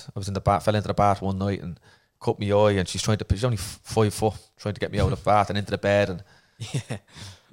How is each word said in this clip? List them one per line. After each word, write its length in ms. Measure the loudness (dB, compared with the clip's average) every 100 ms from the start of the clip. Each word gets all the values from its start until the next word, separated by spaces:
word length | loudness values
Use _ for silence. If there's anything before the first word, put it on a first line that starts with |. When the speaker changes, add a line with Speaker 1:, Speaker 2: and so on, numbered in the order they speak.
| -12 -10
Speaker 1:
I 20 |
was 100 | -6
in 60 |
the 80 | -2
bath, 220 | 2 2 2
fell 80 |
into 140 | 0 -2
the 60 | 2
bath 260 | 2 2
one 160 | -2 -2
night 240 | -2 -4
and 180 | -6 -12 _ _ _ _
cut 180 | -4 -2
my 100 | 2
eye, 200 | 4 6
and 160 | 4 0
she's 140 | -4
trying 140 | -2 -2
to, 80 | 0
she's 140 | 0
only 140 | 0 -2
f-, 220 | -6 -12
five 300 | -4 2 2
foot, 200 | 2 -2 -2 -18 _
trying 160 | -8
to 60 | -6
get 120 | -4
me 80 | 0
out 120 | 0
of 80 | 0
the 40 | 2
bath 240 | 4 4
and 80 | -2
into 120 | -2
the 60 | -2
bed, 320 | 2 4 4
and 140 | -2 -12 _
Speaker 2:
<laughs> 160 | _ _
Yeah. 400 | -8 -8 -8 -12 _ -18 -18 -20 _